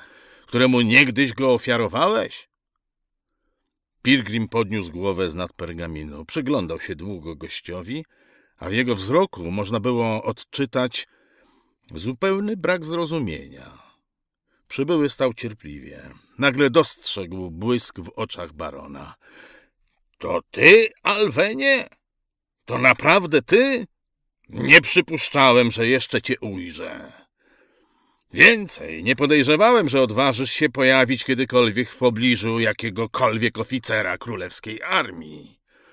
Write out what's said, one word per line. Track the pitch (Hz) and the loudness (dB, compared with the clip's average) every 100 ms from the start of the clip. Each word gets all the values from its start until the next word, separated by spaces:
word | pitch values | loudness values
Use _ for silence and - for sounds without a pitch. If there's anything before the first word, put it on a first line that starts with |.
| - - - _ _ | -14 -20 -20 _ _
któremu | 120 127 123 | 2 4 4
niegdyś | 110 131 131 113 131 | 4 4 4 2 -2
go | 110 135 | 0 2
ofiarowałeś? | 117 127 117 104 123 185 226 - - - _ _ _ _ _ _ _ _ _ _ _ _ _ _ _ | 2 2 0 0 0 0 0 -4 -10 -20 _ _ _ _ _ _ _ _ _ _ _ _ _ _ _
Pilgrim | 123 135 101 117 110 | 2 2 2 -4 -2
podniósł | 117 101 107 87 | -2 -2 -4 -6
głowę | 87 98 92 87 | -4 -4 -2 -4
z | 85 | -4
nad | 87 | -10
pergaminu, | - 85 85 85 76 76 73 80 | -10 -10 -8 -10 -10 -12 -14 -10
przyglądał | 160 131 139 85 82 | -6 -2 -2 -4 -8
się | - 78 | -10 -10
długo | 98 90 78 76 | -10 -10 -12 -14
gościowi, | - - - 90 90 151 - _ _ _ _ - | -12 -12 -12 -12 -10 -12 -14 _ _ _ _ -14
a | 90 | -4
w | |
jego | 113 123 101 | -2 0 -2
wzroku | 98 160 190 92 85 | 0 0 0 -4 -6
można | 98 101 113 | -4 -4 -2
było | 123 120 113 110 | -2 0 -2 -2
odczytać | 110 117 - - 135 127 127 - - _ _ _ _ _ _ _ - 80 | -4 -8 -8 -6 -4 -2 -2 -4 -10 _ _ _ _ _ _ _ -18 -10
zupełny | 107 127 196 196 208 202 | -8 -2 -2 -2 -4 -4
brak | 170 180 156 | -2 -4 -4
zrozumienia. | 170 156 160 107 73 69 65 - - _ _ _ _ _ _ _ _ - | -4 -4 -4 -4 -8 -12 -20 -20 -20 _ _ _ _ _ _ _ _ -8
Przybyły | - 143 165 143 | -4 0 0 0
stał | - 131 | 0 -2
cierpliwie. | - 117 107 73 71 69 67 67 - _ - | -2 -10 -12 -16 -16 -18 -20 -20 -20 _ -2
Nagle | 139 131 139 | 0 4 4
dostrzegł | 131 143 - - 101 87 92 90 | 4 2 0 -6 -8 -8 -8 -10
błysk | 80 113 123 - - | -6 -2 0 -2 -6
w | 82 - | -12 -10
oczach | 110 - 82 | -10 -10 -14
barona. | 76 76 71 71 69 - - _ - - - _ _ _ _ _ _ | -12 -12 -12 -16 -16 -18 -20 _ -20 -20 -20 _ _ _ _ _ _
To | 85 87 - | -4 -4 -6
ty, | 123 147 220 220 - | 4 8 8 6 -2
Alwenie? | 180 208 202 120 202 254 277 262 - _ _ _ _ _ _ _ - | -2 0 0 2 0 0 0 0 -2 _ _ _ _ _ _ _ -8
To | 120 | 2
naprawdę | 127 123 151 190 170 147 | 2 4 4 2 4 0
ty? | - 214 269 247 - _ _ _ _ _ _ | 4 4 4 0 -6 _ _ _ _ _ _
Nie | 113 131 160 | -4 6 6
przypuszczałem, | - 175 165 160 - 143 135 123 117 | 6 2 0 -2 -2 4 6 6 4
że | 110 117 | 0 0
jeszcze | 127 - 113 | 0 0 -4
cię | - - | -4 -6
ujrzę. | 107 92 87 78 82 71 69 - _ _ _ _ _ _ _ _ _ _ _ | -6 -10 -10 -12 -14 -14 -18 -20 _ _ _ _ _ _ _ _ _ _ _
Więcej, | 90 196 226 190 - 78 80 | 6 6 6 -2 -6 -6 -4
nie | 101 127 | -2 0
podejrzewałem, | 143 151 135 156 226 233 151 | 2 4 4 4 4 4 2
że | 135 | 2
odważysz | 123 107 139 117 131 | 2 2 0 0 -4
się | - 147 | 0 0
pojawić | 135 131 131 127 123 | 2 4 4 4 0
kiedykolwiek | - 127 131 123 113 104 120 | -2 -2 2 2 2 0 -4
w | - | 0
pobliżu | 127 110 123 107 113 113 | 0 2 2 2 0 0
jakiegokolwiek | 110 - 113 98 113 - 123 110 117 110 | -2 -2 -6 -6 -6 0 0 0 -2 -2
oficera | 110 131 - 110 92 90 | -6 -4 -2 -2 -4 -6
królewskiej | 120 98 90 - 110 110 | -8 -10 -8 -10 -10 -12
armii. | 175 185 117 85 78 78 - _ _ _ _ | -4 -2 -2 -8 -16 -18 -20 _ _ _ _